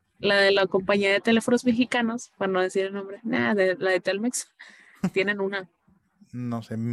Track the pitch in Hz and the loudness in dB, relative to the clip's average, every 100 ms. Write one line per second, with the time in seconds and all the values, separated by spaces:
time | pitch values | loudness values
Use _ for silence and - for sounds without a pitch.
0 | _ _ 202 202 196 196 190 196 190 202 | _ _ 2 4 4 4 2 0 0 2
1 | 196 202 233 226 247 240 254 233 240 247 | 2 2 2 2 2 2 2 2 0 0
2 | 226 240 - _ 196 185 185 196 190 202 | -2 -4 -10 _ -2 0 0 -2 -4 -6
3 | 196 196 226 240 240 208 185 175 190 185 | -10 -10 -4 -2 0 2 2 0 0 0
4 | 185 196 240 - - _ - - - - | -2 -2 -4 -6 -10 _ -20 -20 -20 -8
5 | 180 190 196 202 196 196 180 _ _ _ | -4 0 -2 -2 -4 -4 -10 _ _ _
6 | _ _ _ 123 123 117 113 113 117 | _ _ _ -10 -6 -6 -6 -6 -4